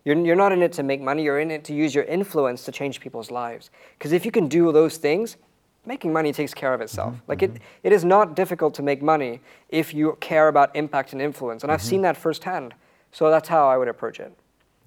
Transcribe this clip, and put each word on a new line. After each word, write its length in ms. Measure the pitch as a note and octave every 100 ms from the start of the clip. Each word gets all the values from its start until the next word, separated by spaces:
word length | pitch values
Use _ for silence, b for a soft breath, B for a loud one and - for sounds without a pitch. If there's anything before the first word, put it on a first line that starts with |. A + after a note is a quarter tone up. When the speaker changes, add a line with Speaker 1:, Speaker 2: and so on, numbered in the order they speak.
Speaker 1:
You're, 140 | - D3+
you're 180 | E3+ F3
not 160 | G3
in 100 | F#3
it 120 | E3+
to 100 | E3
make 160 | C#3 C#3
money. 240 | C3+ C#3+
You're 160 | D3+ C#3
in 120 | D#3
it 120 | D#3 D#3
to 80 |
use 220 | D3 D#3 C3+
your 80 | -
influence 600 | E3+ G3 D#3+ C3+ B2 -
to 60 |
change 280 | B2+ C#3 B2+
people's 320 | - B2 A2
lives." 380 | A#2+ A#2+ A#2 - b b b
'Cause 120 | D3
if 140 | E3+ F#3+
you 60 |
can 160 | A#3 D#3+
do 220 | D#3 E3+
those 240 | D3+ D#3+ -
things, 400 | D3 E3 A3+ - _ _ _ _ -
making 260 | C4+ F3
money 220 | D#3+ D#3
takes 200 | C#3 C#3+
care 200 | - C#3
of 80 | B2+
itself. 320 | A2+ - G2+
Speaker 2:
Mm-hmm. 100 | A#2+ -
Speaker 1:
Like, 120 | -
it, 100 | -
Speaker 2:
Mm-hmm. 100 | A#2 B B
Speaker 1:
it 100 | F#3+
is 100 | G3+
not 320 | E3+ G3 G3+ D3+
difficult 380 | F#3 F3 D#3
to 100 | C#3+
make 180 | C#3+ C#3
money 380 | D3 D#3 C3 A#2+ b b b
if 240 | D#3 D#3
you 240 | D3+ D#3 D3+
care 300 | - D#3+ D#3
about 260 | D3 C#3+ D3+
impact 380 | D3+ C#3+ C3+
and 80 | C3+
influence. 420 | C#3+ C#3 C3 A2+
And 80 | C#3+
I've 80 | D#3
Speaker 2:
Mm-hmm. 100 | G#2+
Speaker 1:
seen 120 | F#3+
that 160 | F#3 D#3
firsthand. 560 | E3 D3+ - F3+ B2+ - b b b
So 180 | - D#3
that's 180 | D#3+ D#3
how 220 | E3 C#3
I 80 | C3
would 100 | B2
approach 320 | A2+ A#2 -
it. 140 | - - _ _ _ _